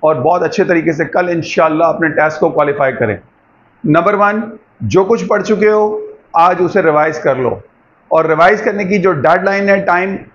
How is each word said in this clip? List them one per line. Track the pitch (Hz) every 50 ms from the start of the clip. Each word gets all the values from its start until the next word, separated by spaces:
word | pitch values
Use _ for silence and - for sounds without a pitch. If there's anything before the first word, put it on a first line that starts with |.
| -
और | 156 156 135
बहुत | 123 156 175 175 -
अच्छे | - - - 180
तरीके | 151 180 165 156 165 156
से | 147 160
कल | - - 190 180 180
इंशाल्लाह | 170 165 135 - - 185 165 160 156 156 170 165
अपने | 156 - 165 156
test | - 156 151 156 151 -
को | - 165
qualify | - 151 147 143 139 - 135 135
करें। | 123 - 123 107 101 90 - _ _ _ _ _ _ _ _ _ _ _ -
Number | 151 151 165 175 202 202
one, | 202 208 208 208 220 233 - - - _ _ _ - 117
जो | 104 - 185 196
कुछ | 196 233 202 180
पढ़ | - 214 202
चुके | 190 208 214 180 214
हो, | 214 214 214 214 214 214 - - - - - _ _ -
आज | 165 165 180 180 175
उसे | 180 170 - 202
revise | 170 160 151 151 151 160 147
कर | 160 - 156 131
लो | 127 127 120 - 98 - _ _ _ _ _ _ _ _ _
और | - 160 160
revise | 156 160 156 170 185 214 208
करने | 214 214 196 202 202
की | 180 208
जो | 196 175 190 180 143
deadline | - 156 170 185 185 196 196 196 202 202
है, | 196 196 190
time, | 190 175 175 190 196 190 190 - -